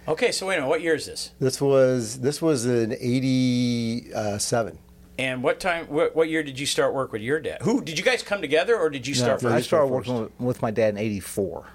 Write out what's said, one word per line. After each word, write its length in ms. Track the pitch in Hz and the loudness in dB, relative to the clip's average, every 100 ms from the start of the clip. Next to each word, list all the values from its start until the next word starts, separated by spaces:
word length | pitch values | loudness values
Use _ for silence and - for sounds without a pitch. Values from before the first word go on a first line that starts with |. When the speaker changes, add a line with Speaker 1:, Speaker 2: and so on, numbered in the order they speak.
| - | -4
Speaker 1:
Okay, 240 | 156 233 | 0 0
so 160 | - 190 | 0 -2
wait 80 | 180 | 0
a 40 | |
minute. 80 | 131 | 0
What 120 | 160 | 0
year 140 | 165 151 | 2 0
is 100 | 101 | -2
this? 260 | 87 - - | -10 -10 -2
Speaker 2:
This 220 | 135 - | -2 2
was, 600 | 139 135 127 127 107 127 | 4 6 6 4 -2 -2
this 200 | 127 147 | -2 0
was 240 | 160 139 123 | 0 2 2
in 280 | 120 113 127 | 2 0 -2
eighty-seven. 1800 | 123 127 131 131 127 123 123 117 117 117 - 107 107 104 - 120 101 - - - - - | 0 0 2 2 2 2 2 0 -2 -4 -6 -4 -2 -2 0 0 -2 -8 -20 -20 -14 -6
Speaker 1:
And 240 | 131 127 | -4 -2
what 160 | 135 - | -2 0
time? 260 | 190 170 156 | 0 -2 -2
What, 280 | 147 165 151 | 0 2 2
what 140 | 160 | 2
year 140 | 160 | 0
did 160 | 147 131 | -2 -4
you 60 | 139 | -2
start 280 | - 135 | 0 0
work 180 | 131 127 | 0 -4
with 80 | 113 | -4
your 180 | 113 156 | -2 -2
dad? 220 | 117 - | -4 -4
Who 200 | 147 240 | 0 0
did 160 | 151 156 | -2 0
you 60 | |
guys 180 | 202 240 | 0 0
come 200 | - 202 | -2 -4
together, 340 | 151 156 196 226 | 0 2 2 2
or 120 | 160 | 0
did 180 | 139 123 | -2 -4
you 60 | 131 | 0
Speaker 3:
No, 40 | |
Speaker 1:
start 220 | 120 131 123 | 2 2 2
Speaker 3:
I 100 | 143 | 2
Speaker 1:
first? 120 | 123 | 2
Speaker 3:
started 200 | 170 139 | 2 2
Speaker 2:
First. 180 | 131 113 | 0 -2
Speaker 3:
working 120 | 123 | -4
with, 160 | 110 - | -4 -4
with 220 | 123 123 | -4 -2
my 100 | 120 | -2
dad 180 | 107 110 | 2 2
in 80 | 101 | 2
eighty-four. 680 | 110 101 - - 95 78 - | -2 -4 -4 -4 -2 -4 -12